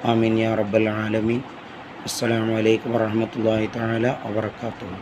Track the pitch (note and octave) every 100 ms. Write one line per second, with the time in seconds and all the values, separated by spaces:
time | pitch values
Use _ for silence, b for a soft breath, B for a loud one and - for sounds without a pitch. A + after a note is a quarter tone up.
0 | A#2+ A2+ A2+ A2 A2+ A2 G#2 A2 G#2+ G#2+
1 | G#2+ A2 A2 A#2+ - - - - - -
2 | - - A#2 A2+ A2 A2 A2 A2 B2 A#2
3 | A2 A2 A2 B2 A2 A2 G#2+ A#2+ A2+ A2+
4 | B2 C#3 A2+ G#2+ G#2+ - A#2 - G2+ F#2